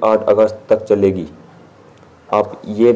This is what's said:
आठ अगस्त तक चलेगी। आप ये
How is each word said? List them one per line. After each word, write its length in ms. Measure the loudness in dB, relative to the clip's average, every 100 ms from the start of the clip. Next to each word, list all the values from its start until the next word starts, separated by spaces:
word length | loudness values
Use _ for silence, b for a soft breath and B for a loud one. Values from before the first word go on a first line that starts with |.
| 0
आठ 180 | 0 0
अगस्त 340 | 0 0 -2 -4
तक 140 | -4
चलेगी। 440 | 0 0 0 -2 -10 -16 -20 -20 -20 _ -20 _ -20 _ -4
आप 320 | -2 -2 -8 -12
ये 220 | 0 2